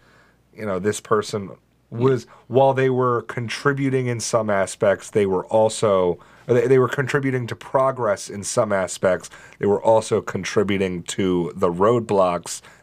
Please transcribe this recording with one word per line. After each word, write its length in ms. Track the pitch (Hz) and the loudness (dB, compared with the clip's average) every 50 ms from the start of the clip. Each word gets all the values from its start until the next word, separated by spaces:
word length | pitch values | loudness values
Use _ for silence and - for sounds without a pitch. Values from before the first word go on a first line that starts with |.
| _ _ _ _ _ _ _ _ _ _ _ | _ _ _ _ _ _ _ _ _ _ _
you 100 | - 110 | -10 -6
know, 140 | 104 92 90 | -4 -4 -2
this 220 | 95 104 104 - | -2 -2 -2 -2
person 500 | - - 113 104 98 - - 104 95 78 55 _ _ _ _ _ _ - | -2 0 0 0 0 -2 -6 -8 -8 -10 -14 _ _ _ _ _ _ -12
was, 340 | 127 117 123 135 131 113 - _ - - _ | -6 0 2 2 2 2 -2 _ -20 -20 _
while 260 | - 117 131 135 135 127 | 0 2 4 4 4 4
they 160 | 131 131 131 | 2 2 2
were 320 | 127 123 127 123 120 113 - | 2 2 2 2 0 0 -2
contributing 840 | - - 123 117 110 - - - 143 139 139 139 135 131 131 127 | -6 -8 -8 -8 -8 -8 -2 0 0 0 0 -2 0 0 0 -2
in 120 | 123 120 113 | -2 -4 -4
some 300 | - - - 113 110 107 | -4 0 0 0 2 2
aspects, 600 | 101 98 92 - - - 113 101 95 - - - | 2 0 0 -2 -2 0 2 2 2 0 -4 -2
they 140 | - 107 101 | 0 0 2
were 200 | 95 92 90 - | 2 0 -2 -2
also, 720 | - 113 110 110 110 - - 117 104 98 92 90 87 85 - - - - - - | 0 2 2 2 2 2 0 2 2 2 4 2 0 -2 -4 -10 -20 -20 -14 -2
they, 200 | - 120 123 117 | 0 2 2 4
they 120 | 131 135 131 | 4 4 4
were 100 | 127 120 | 4 2
contributing 560 | - 143 135 123 - 143 135 135 127 127 120 | 0 -4 -4 -2 -2 -2 -2 -2 -2 -4 -6
to 100 | 113 113 | -6 -10
progress 720 | - - - - 135 131 135 123 123 117 104 98 - - | -12 -12 -12 -6 -4 -2 -2 -2 -2 -2 -2 -2 -4 -6
in 160 | - 101 101 92 | -12 -12 -10 -8
some 300 | - - 123 110 104 101 | -4 -2 -2 0 0 0
aspects. 560 | 95 92 - - - - 95 90 87 - - - - - - - - | -2 -2 -4 -6 -2 0 0 0 0 -4 -14 -20 -20 -20 -20 -10 -4
They 80 | 110 | 0
were 140 | 101 101 - | 0 0 2
also 380 | - 113 113 110 107 - 113 98 | 2 4 2 2 2 0 -2 -2
contributing 840 | - - - 101 90 - - 110 98 98 101 95 95 92 90 87 - | -2 -4 -8 -6 -6 -2 0 0 0 2 0 0 0 -2 -2 -6 -8
to 500 | - - - 98 92 90 87 82 - - | -8 -4 -2 0 0 2 0 0 -4 -2
the 160 | 92 98 90 | -2 -2 0
roadblocks 880 | 85 87 98 113 123 117 107 113 104 98 92 90 87 85 - - - - - - - _ | 2 2 2 4 4 2 0 0 2 2 2 2 0 -2 -6 -10 -14 -14 -14 -20 -20 _